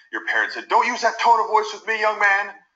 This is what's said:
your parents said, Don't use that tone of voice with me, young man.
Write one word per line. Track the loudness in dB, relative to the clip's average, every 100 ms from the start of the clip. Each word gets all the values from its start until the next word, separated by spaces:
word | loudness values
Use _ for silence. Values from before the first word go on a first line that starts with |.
| _
your | -10 -4
parents | -2 -2 -6
said, | -2
Don't | 0 0
use | 0
that | -2 0
tone | 4 4
of | 4
voice | 0 -2
with | -6 -6
me, | -2
young | 0 2
man. | 2 2 -2 -10 _